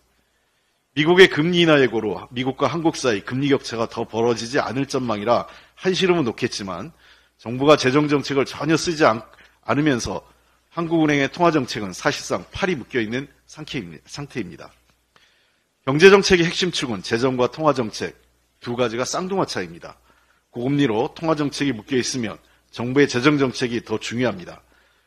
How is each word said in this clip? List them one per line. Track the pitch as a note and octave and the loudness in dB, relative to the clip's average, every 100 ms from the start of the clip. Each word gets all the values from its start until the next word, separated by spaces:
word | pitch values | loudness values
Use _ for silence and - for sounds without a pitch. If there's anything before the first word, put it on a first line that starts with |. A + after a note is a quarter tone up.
| _ _ _ _ _ _ _ _ _ | _ _ _ _ _ _ _ _ _
미국의 | C#3+ D#3 F3+ F#3 | -2 4 8 8
금리 | D3 E3+ F3 | 6 2 4
인하 | E3 C#3+ | 4 6
예고로 | B2 A2+ G#2+ F2 - | 4 0 -4 -6 -8
미국과 | B2 C3 - C3 | -6 -6 -2 -2
한국 | E3 D#3+ - | 0 -2 0
사이 | C3 G2+ | -2 -2
금리 | - B2+ C#3+ | -4 -4 0
격차가 | C3+ - A2+ A2+ | 0 -2 -6 -6
더 | - | -6
벌어지지 | A2 A2 A#2 A2 A#2 C3+ | -6 -2 0 0 -2 -2
않을 | G#2+ B2+ C3+ | -2 -4 -4
전망이라 | C3+ B2 G#2 G#2 F#3+ - - - | -4 -4 -2 2 0 0 -14 -20
한시름은 | - F#3+ D#3+ F3+ F3 | -8 -4 0 2 2
놓겠지만, | A#2 - A#2 - F#2+ F2 D3+ - - _ _ _ | 0 -4 -6 -6 -10 -10 -12 -18 -20 _ _ _
정부가 | A2 B2+ C#3+ C#3+ | -10 2 6 6
재정 | C3 C#3+ D3+ | 6 2 2
정책을 | C#3+ - C#3 A#2+ | 0 0 -2 -2
전혀 | - D3 D#3+ | -4 0 0
쓰지 | F3+ D#3 | 0 4
않-, | C3+ A2+ - - - _ | 4 4 -4 -20 -20 _
않으면서 | - C3 D#3 A#2+ G#2+ F2+ - _ _ _ _ | -4 0 0 0 -4 -8 -12 _ _ _ _
한국은행의 | E3 D#3+ E3 D3+ C#3+ C3+ | -8 -2 0 2 2 0
통화 | - E3+ | 0 2
정책은 | D#3 A#2+ A2+ G2 | 2 -2 -6 -8
사실상 | F2 D3+ - - G#2 - | -4 -4 -2 -4 -6 -6
팔이 | - F#3 D3 | -6 -4 -4
묶여 | - B2+ | -4 -4
있는 | G#2+ B2+ C#3+ _ _ | -4 -6 -10 _ _
상태입니-, | - D3+ C#3 E2+ D2+ - | -18 -12 -12 -12 -16 -18
상태입니다. | - C#3+ C3 F2+ C#2 - _ _ _ _ _ _ _ _ _ _ _ | -16 -12 -10 -10 -14 -20 _ _ _ _ _ _ _ _ _ _ _
경제 | C3+ D3 F#3+ | -4 6 8
정책의 | G3 F#3+ F3+ E3+ | 8 6 2 2
핵심 | - F3+ | -2 -4
축은 | - C3 G2 | -4 -6 -6
재정과 | - A#2 C3 B2+ B2 | -4 -2 0 0 -2
통화 | - D#3 | 0 0
정책 | B2+ A2 - F2 - _ _ _ _ | 0 -2 -6 -8 -10 _ _ _ _
두 | B2 | -8
가지가 | A#2+ A#2+ A#2 | -4 -2 -2
쌍둥아 | C3 D3+ F#3 G3 | -4 -6 -4 -4
차이입니다. | C#3 G#2+ F2 E2+ D2+ - _ _ _ _ _ | -4 -6 -8 -12 -20 -20 _ _ _ _ _
고금리로 | B2 B2+ C#3+ C3+ G#2+ D3 | -6 -2 0 2 0 -2
통화 | - D#3+ | -4 -2
정책이 | D3+ C#3+ - C#3+ | -2 -2 -4 -4
묶여 | A2 - B2+ | -4 -4 -4
있으면 | - C3 G#2+ D#2+ _ _ _ | -2 -4 -6 -10 _ _ _
정부의 | - A#2+ C3+ C#3 | -10 -2 2 2
재정 | B2 C#3+ D3 | 4 2 4
정책이 | C3 - B2 A#2 | 0 -2 -4 -4
더 | F2+ A2 | -4 -6
중요합니다. | - A#2 B2 F#2+ F2 - _ _ _ _ | -4 -4 -4 -4 -12 -20 _ _ _ _